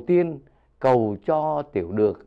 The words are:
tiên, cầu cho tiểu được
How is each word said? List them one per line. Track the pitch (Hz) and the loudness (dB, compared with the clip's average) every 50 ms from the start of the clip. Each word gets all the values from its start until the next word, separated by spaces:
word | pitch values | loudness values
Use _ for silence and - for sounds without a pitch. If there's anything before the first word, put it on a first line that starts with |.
| - | 0
tiên, | - 180 175 175 165 156 135 - _ _ _ _ _ _ - | 0 2 2 0 0 -6 -12 -16 _ _ _ _ _ _ -2
cầu | - 131 127 123 110 107 101 - - | 2 2 4 4 2 0 -4 -6 -4
cho | - 160 156 151 156 156 147 143 - - | -2 -2 -2 -2 -2 -4 -6 -6 -6 -6
tiểu | 101 85 85 | -6 -6 -4
được | 95 107 107 104 92 - - | -2 0 0 0 0 -2 -12